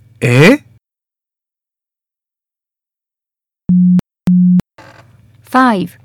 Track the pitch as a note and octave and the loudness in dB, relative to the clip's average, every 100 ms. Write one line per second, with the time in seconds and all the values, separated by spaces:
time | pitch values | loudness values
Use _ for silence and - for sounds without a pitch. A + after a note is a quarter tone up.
0 | _ _ B2 B2 E3+ C#4+ - _ _ _ | _ _ -2 2 2 2 -4 _ _ _
1 | _ _ _ _ _ _ _ _ _ _ | _ _ _ _ _ _ _ _ _ _
2 | _ _ _ _ _ _ _ _ _ _ | _ _ _ _ _ _ _ _ _ _
3 | _ _ _ _ _ _ - F3+ F3+ F3+ | _ _ _ _ _ _ -4 -2 0 -2
4 | - _ - F3+ F3+ F3+ - _ - - | -4 _ -4 -2 0 -2 -4 _ -20 -20
5 | _ _ _ _ - B3+ B3+ G3 F3 - | _ _ _ _ -8 -4 -2 -4 -8 -16